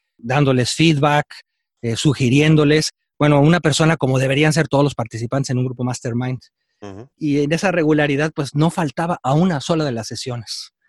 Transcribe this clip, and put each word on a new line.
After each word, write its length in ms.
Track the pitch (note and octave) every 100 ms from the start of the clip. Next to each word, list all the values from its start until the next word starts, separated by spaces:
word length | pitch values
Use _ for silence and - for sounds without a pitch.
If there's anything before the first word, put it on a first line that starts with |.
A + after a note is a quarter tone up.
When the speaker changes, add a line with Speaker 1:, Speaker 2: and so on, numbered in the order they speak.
| _ _
Speaker 1:
dándoles 560 | A#2 C3+ C3+ B2+ A#2+
feedback, 520 | - D#3+ D3 D3 D3 - - _ _ _ _
eh, 120 | A#2 A2+
sugiriéndoles. 960 | D#3 B2+ B2 C#3 D#3 D#3 D3 D3+ D#3 - _ -
Bueno, 200 | D3 C#3+
una 200 | D3 F3
persona 360 | D#3 C#3 D#3+ D#3+
como 220 | C3 C3
deberían 360 | C3 C#3 D#3
ser 140 | D3 D3
todos 160 | C#3
los 120 | C#3+ -
participantes 560 | A#2 A2+ A#2+ C3+ C3+
en 80 | B2
un 60 | B2+
grupo 180 | B2
mastermind. 560 | B2 B2 B2 A#2+ B2+ B2+ - _ _ _
Speaker 2:
Ujú. 260 | G2+ G2 C3 _
Speaker 1:
Y 260 | D3+ C#3+
en 100 | C#3+
esa 200 | D#3+ G3
regularidad, 600 | F3 D#3 D3+ D3 C#3 E3
pues, 220 | - C#3 D3
no 160 | E3
faltaba 480 | - D3+ - E3+ F3+
a 120 | B2+
una 280 | D3 F#3 D3+
sola 240 | - D#3+ D3
de 60 |
las 160 | A2+ G#2+
sesiones. 640 | A#2 C3 A#2+ G#2 - - _